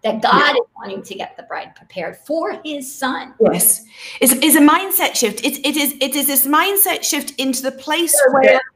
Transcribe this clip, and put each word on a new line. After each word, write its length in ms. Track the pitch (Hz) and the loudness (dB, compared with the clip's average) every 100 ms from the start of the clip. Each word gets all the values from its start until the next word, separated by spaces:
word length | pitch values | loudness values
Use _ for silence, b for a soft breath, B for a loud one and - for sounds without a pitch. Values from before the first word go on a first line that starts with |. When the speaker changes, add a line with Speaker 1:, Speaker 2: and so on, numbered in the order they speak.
Speaker 1:
that 200 | 220 220 | -4 -2
God 180 | 247 262 | 2 4
Speaker 2:
Yeah. 120 | 294 | 4
Speaker 1:
is 140 | 277 - - | 2 -2 -10
wanting 240 | 196 196 | -12 -12
to 120 | - | -12
get 220 | 190 - - | -14 -14 -16
the 60 | |
bride 320 | 160 160 - | -12 -12 -12
prepared 420 | - _ 185 170 175 | -20 _ -10 -10 -12
for 420 | - 320 381 - | -6 -4 -4 -8
his 260 | 311 285 262 | -10 -10 -10
son. 440 | - 262 - - - | -6 -6 -6 -10 0
Speaker 2:
Yes. 460 | 214 175 - - B B B B | 2 2 0 0 B B B B
It's, 100 | 240 | 2
it's 240 | 254 320 302 | 4 4 6
a 40 | |
mindset 540 | 294 330 381 - 330 | 6 6 0 -2 -2
shift. 300 | - 220 - | 0 -4 -2
It's, 140 | - - | -6 -4
it 180 | 285 302 | -4 -2
is, 160 | 285 - | -4 -2
it 160 | 269 285 | -4 -2
is 100 | 269 | -2
this 200 | 269 269 | 0 2
mindset 560 | 302 370 392 381 330 | 2 2 0 0 0
shift 360 | - 294 285 - | -2 -4 -6 -6
into 220 | 269 247 | -4 -2
the 120 | 269 | -6
place 400 | 262 - 311 330 | -8 -4 -2 0
Speaker 1:
So 200 | 571 539 | 2 4
Speaker 2:
where 100 | 269 | 4
Speaker 1:
good. 180 | 370 523 523 | 4 4 0